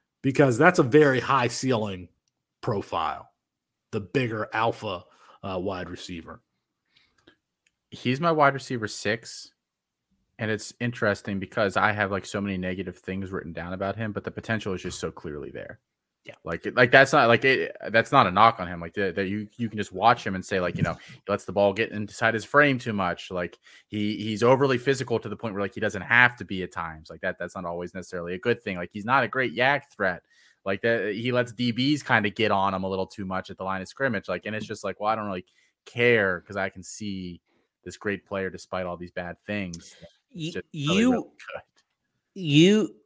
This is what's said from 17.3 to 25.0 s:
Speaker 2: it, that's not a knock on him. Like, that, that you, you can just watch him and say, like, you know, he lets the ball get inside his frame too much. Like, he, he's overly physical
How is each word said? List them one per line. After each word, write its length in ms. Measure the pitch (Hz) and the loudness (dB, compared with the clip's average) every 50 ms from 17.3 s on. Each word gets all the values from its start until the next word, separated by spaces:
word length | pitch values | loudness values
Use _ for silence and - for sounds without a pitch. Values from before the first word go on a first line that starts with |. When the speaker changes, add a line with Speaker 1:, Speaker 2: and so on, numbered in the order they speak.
| 117 113 135 | 6 6 6
Speaker 2:
it, 300 | 135 127 85 76 - - - - 98 | 4 2 2 0 -2 -6 -10 -4 0
that's 200 | 104 113 113 - | 2 2 2 4
not 160 | 143 135 113 | 4 4 4
a 60 | 90 | 4
knock 260 | 90 101 110 117 - - | 6 6 6 6 6 2
on 80 | 90 | -4
him. 140 | 85 90 85 | -8 -8 -10
Like, 140 | 85 85 - | -10 -8 -4
that, 200 | 104 98 92 82 | -2 -2 -2 0
that 140 | 101 98 92 | -2 -2 -2
you, 200 | 101 107 104 - _ | -2 -6 -6 -8 _
you 120 | - 117 107 | -8 -8 -6
can 100 | - 107 | -4 -6
just 140 | 98 - | -6 -6
watch 340 | 95 92 104 120 123 - - | -2 4 6 6 6 4 2
him 80 | 107 95 | -4 -4
and 100 | 92 - | -4 -4
say, 160 | - 104 92 | -2 -2 0
like, 160 | 87 90 - | 0 0 -2
you 60 | - | -2
know, 160 | 82 85 82 - - - | -2 -2 -4 -6 -10 -20
he 120 | - - - 95 | -20 -10 -4 -4
lets 160 | 101 - - | -4 -4 -4
the 80 | - | -2
ball 200 | 92 101 101 101 | 0 2 2 4
get 200 | 95 110 110 - | 2 0 -2 -4
inside 420 | 98 104 104 - - - 117 113 113 | -4 -8 -8 -8 -4 -2 0 0 0
his 100 | 107 101 | -2 -2
frame 340 | - - 143 147 143 131 120 | 2 4 6 6 6 4 0
too 120 | - 120 | -2 -4
much. 380 | 104 98 92 87 85 - - - | -2 0 0 -2 -2 -4 -8 -8
Like, 280 | 95 87 90 85 - - _ - - - _ | -6 -6 -6 -6 -8 -14 _ -20 -20 -20 _
he, 300 | _ 104 107 104 104 107 | _ -6 -4 -2 -2 -4
he's 260 | - 107 110 107 101 | -4 -4 -4 0 4
overly 340 | 117 120 135 127 143 135 131 | 6 6 6 6 4 2 2
physical 440 | 120 123 139 135 123 | 0 0 0 -2 -2